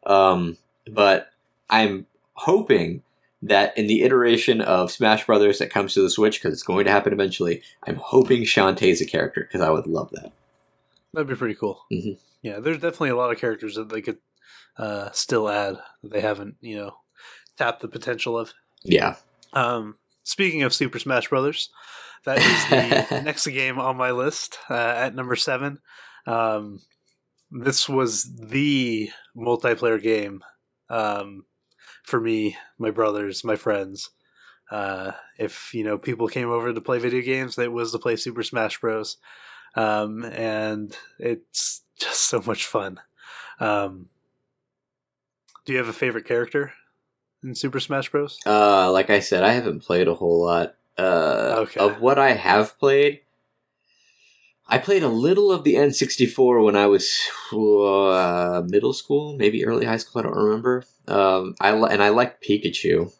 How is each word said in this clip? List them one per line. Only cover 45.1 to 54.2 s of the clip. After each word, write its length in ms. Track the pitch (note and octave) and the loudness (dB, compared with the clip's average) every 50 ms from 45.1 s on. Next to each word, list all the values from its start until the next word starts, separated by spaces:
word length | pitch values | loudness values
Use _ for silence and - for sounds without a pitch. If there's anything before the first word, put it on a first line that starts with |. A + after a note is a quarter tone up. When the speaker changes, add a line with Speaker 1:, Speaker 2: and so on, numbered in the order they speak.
| _ _ _ _ _ _ _ _ _ - _ | _ _ _ _ _ _ _ _ _ -20 _
Speaker 2:
do 80 | - C3+ | -6 -4
you 60 | B2+ | -4
have 100 | B2+ A2+ | -4 -4
a 40 | G#2+ | -4
favorite 340 | - - B2+ A#2 A2+ G#2+ | -4 -4 -4 -4 -4 -4
character 460 | - B2 A#2 A#2+ A#2 - D3 C#3+ C#3 - _ _ _ _ _ _ _ _ _ _ _ _ _ - | -2 -2 -2 -2 -2 -2 -4 -4 -4 -10 _ _ _ _ _ _ _ _ _ _ _ _ _ -14
in 140 | C3 B2 | -14 -12
Super 240 | - - C#3 C3 C3+ | -6 -6 -4 -4 -4
Smash 300 | B2 - C#3+ C#3 C#3 - - | -6 -4 -4 -6 -6 -2 -2
Bros? 260 | D3 C#3+ C#3+ - - - | -2 -2 -2 -8 -8 0
Speaker 1:
Uh, 460 | - G#2+ G#2+ G#2 G#2 G2+ G2 F#2 F#2 F#2 | 2 4 6 8 8 8 6 6 6 4
like 180 | F#2+ F#2+ - | 4 4 4
I 80 | G#2+ G2+ | 4 2
said, 240 | G2 - - F2+ F#2 | 4 2 0 4 4
I 100 | G2+ A#2 | 4 4
haven't 280 | B2 A#2+ G#2+ D#2+ D2+ | 2 0 -4 -6 -6
played 260 | - - F2+ F2 F#2 | -4 -2 2 2 2
a 80 | - E2+ | 2 0
whole 300 | - F#2+ F2 E2+ E2+ E2+ | 0 0 2 2 2 2
lot. 320 | F2 F2 E2+ E2+ - - _ _ _ _ | 2 2 0 0 -2 -6 _ _ _ _
Uh, 600 | - F2+ F#2 F2+ E2+ D#2 D#2 C2 A1 G#1+ B1+ F2 A2 A2 | -2 0 2 2 2 2 2 0 0 0 0 0 0 -2
Speaker 2:
Okay. 180 | - - - | -4 -2 2
Speaker 1:
of 200 | G2 G#2 G#2 G#2+ | 2 2 2 2
what 180 | A2+ B2 C#3 C#3 | 2 4 4 6
I 140 | C#3 C#3 A#2+ | 6 4 4
have 440 | G#2+ - F#2 F2+ G#2+ G#2+ A2 - _ | 2 4 4 4 4 4 2 -2 _
played, 420 | - C#3 C#3 C#3 C#3+ D3 C#3+ - _ _ _ _ _ _ _ _ _ _ _ _ _ _ _ _ _ _ _ _ | 2 2 4 4 4 2 0 -2 _ _ _ _ _ _ _ _ _ _ _ _ _ _ _ _ _ _ _ _